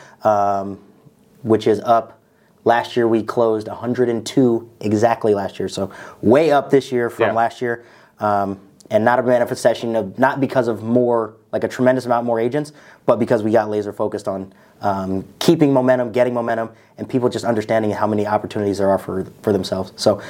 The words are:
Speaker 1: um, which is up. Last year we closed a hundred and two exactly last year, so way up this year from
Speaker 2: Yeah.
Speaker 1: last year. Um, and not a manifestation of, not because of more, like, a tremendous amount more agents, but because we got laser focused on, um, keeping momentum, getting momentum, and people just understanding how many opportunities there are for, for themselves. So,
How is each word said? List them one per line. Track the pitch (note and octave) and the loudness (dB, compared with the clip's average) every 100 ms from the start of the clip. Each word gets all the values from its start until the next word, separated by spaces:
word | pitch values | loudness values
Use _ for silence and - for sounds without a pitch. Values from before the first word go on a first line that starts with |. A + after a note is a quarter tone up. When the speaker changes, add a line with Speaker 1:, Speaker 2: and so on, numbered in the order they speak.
| - - | -20 -2
Speaker 1:
um, | A2 G#2 G2+ G2 G2 F#2+ - _ - _ _ _ | 0 2 2 -2 -4 -10 -16 _ -20 _ _ _
which | A2+ A2 A2+ | 0 2 4
is | G#2 | 0
up. | - A2+ - - _ _ _ _ | 2 0 0 -16 _ _ _ _
Last | A2 A#2 - B2 | 0 0 0 0
year | A#2 | 2
we | A2+ | 2
closed | G#2+ - A2+ A2 G#2 | 0 0 0 0 -4
a | G#2 | -10
hundred | A#2+ B2 A#2+ | -6 0 0
and | A#2 A2 | 0 -2
two | - B2 A#2 - - | 2 2 2 -4 -8
exactly | A2 G#2+ A#2 A2+ A2 G2+ | -2 0 0 0 0 0
last | F#2+ - | -2 -6
year, | F#2+ | -8
so | - G2 - - - | -6 -8 -10 -20 -4
way | G2 C3+ D#3+ | 2 4 4
up | C#3+ C3+ | 2 2
this | C#3 C3 | 0 0
year | B2 A#2 | -4 -4
from | - G#2+ | -2 -2
Speaker 2:
Yeah. | |
Speaker 1:
last | A2 A#2 - | 0 -2 -2
year. | B2 A#2 - - _ - | -6 -6 -10 -20 _ -6
Um, | G#2+ G2+ G2+ G2 - _ - | -2 0 -2 -6 -12 _ -4
and | G#2+ A2+ | 0 2
not | B2 | 2
a | |
manifestation | B2 B2 A#2+ B2 B2 A2+ A#2 A2+ | 2 2 0 0 0 0 -2 -2
of, | G2 A2 | -4 0
not | C3 C#3 | 0 2
because | C3+ C3+ A#2 | -2 0 0
of | G#2+ | -2
more, | A2 B2 B2 A#2 G#2+ - - | 0 0 2 0 -2 -10 -8
like, | A2 | -6
a | A2+ | -4
tremendous | - B2+ B2+ A#2+ | 0 2 2 0
amount | A#2+ A#2+ | -2 0
more | A2+ | 0
agents, | A#2+ D3 D3+ - - - - | 0 -2 -6 -12 -20 -8 0
but | A#2 | 2
because | A#2 A#2+ | 2 0
we | G#2+ | 2
got | A2+ G#2+ | 2 2
laser | G#2+ G2+ | -2 -4
focused | - G#2+ G#2 G#2 | -4 -4 -4 -6
on, | G2 F#2+ - _ - | -6 -8 -16 _ -6
um, | G2+ G2 F#2+ F#2+ - - | -4 -2 -4 -6 -6 -2
keeping | - E3 D3 | 2 4 4
momentum, | C3+ B2+ B2+ A#2+ | 4 2 2 0
getting | A#2+ B2 | 0 0
momentum, | A#2+ A#2 A2+ A2+ A2+ _ - | 0 -2 -4 -6 -10 _ -14
and | G#2+ | -4
people | C3 B2 | 0 0
just | A2+ A#2 | -2 -2
understanding | A2 G#2+ A2+ G#2+ | -2 0 0 0
how | G2+ G#2 | 0 0
many | G#2 G#2 | 0 0
opportunities | G#2+ - A2 G2+ G2 | -2 -4 -2 -2 0
there | G2 | 2
are | F#2+ | 0
for, | - F#2 F#2 - | -2 -6 -8 -4
for | A2 | 0
themselves. | G2 F#2 F#2+ F#2 - | 0 0 -4 -6 0
So, | - A2 - | 0 0 -4